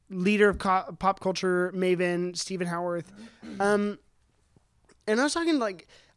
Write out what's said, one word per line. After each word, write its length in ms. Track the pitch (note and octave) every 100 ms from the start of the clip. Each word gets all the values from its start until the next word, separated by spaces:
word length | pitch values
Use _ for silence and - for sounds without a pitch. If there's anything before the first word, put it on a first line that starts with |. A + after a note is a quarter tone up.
| -
leader 400 | F#3 F#3+ G#3 G#3
of 80 | F#3+
co-, 360 | G3 F#3 - E3
pop 200 | F#3+ F#3+
culture 520 | F#3+ F3+ F#3+ F3+ F3+ F#3
maven, 600 | F#3 F3+ F3 F3 F3+ F3
Stephen 300 | - F#3 F3
Howarth. 440 | E3+ F3 F3 - G3+ A3+ - A#3 G3+
Um, 380 | G3+ G#3 G#3 - _ _ _ _ _ _ _ _ _ _ -
and 120 | A3
I 40 |
was 100 | C#4+
talking, 240 | E4+ E4+ D4
like, 300 | G#3+ F3 - - _